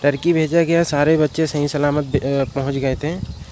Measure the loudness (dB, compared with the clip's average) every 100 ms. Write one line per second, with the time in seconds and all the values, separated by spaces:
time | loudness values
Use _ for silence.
0 | 0 0 0 2 2 2 4 2 2 2
1 | 4 4 2 0 -2 0 -2 0 0 0
2 | 0 -2 0 -2 -2 -4 -4 -2 -2 -2
3 | -4 -6 -8 -12 -16